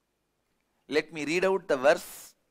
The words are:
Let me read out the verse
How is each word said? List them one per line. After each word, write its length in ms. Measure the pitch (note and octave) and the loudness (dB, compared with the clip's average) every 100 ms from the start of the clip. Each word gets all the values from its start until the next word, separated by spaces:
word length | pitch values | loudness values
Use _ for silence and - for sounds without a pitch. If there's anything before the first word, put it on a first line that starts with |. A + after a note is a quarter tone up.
| _ _ _ _ _ _ _ _ - | _ _ _ _ _ _ _ _ -4
Let 240 | D3 D#3 | -2 -2
me 100 | E3 | -6
read 220 | D3 F3 F#3+ | -4 0 0
out 200 | F#3+ - | 0 -2
the 120 | C#3+ | 2
verse 560 | C3+ F3 - - - _ _ | 4 4 0 -18 -20 _ _